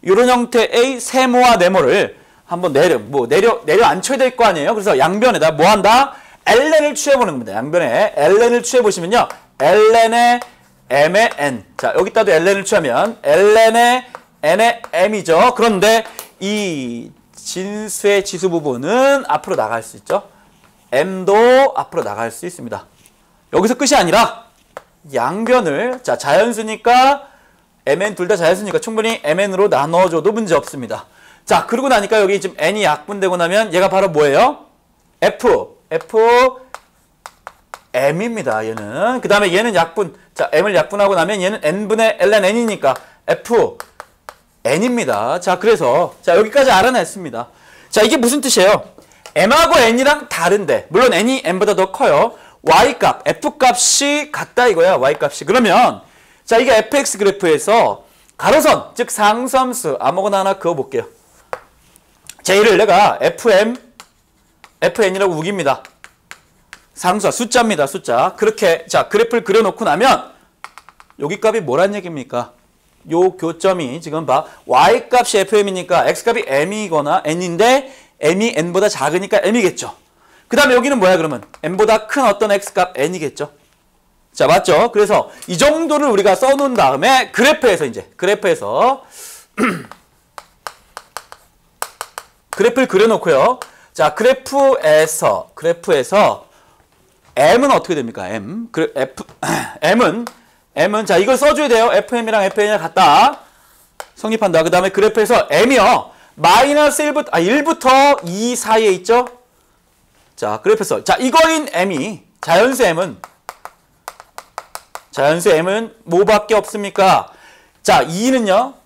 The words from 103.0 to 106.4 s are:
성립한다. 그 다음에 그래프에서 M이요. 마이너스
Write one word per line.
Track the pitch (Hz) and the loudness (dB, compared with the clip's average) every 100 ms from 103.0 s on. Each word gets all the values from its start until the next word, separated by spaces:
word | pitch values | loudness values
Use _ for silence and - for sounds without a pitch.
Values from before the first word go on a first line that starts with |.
| 170 151 240 285 - _ _ _ _ _ - | 4 6 4 2 -18 _ _ _ _ _ -20
성립한다. | _ 220 220 202 165 | _ -6 -2 0 0
그 | 160 | 2
다음에 | 180 185 | 0 0
그래프에서 | 190 214 220 208 233 - | 0 0 0 0 0 2
M이요. | 156 233 262 202 196 - - _ | 0 2 4 2 2 -4 -18 _
마이너스 | - | -2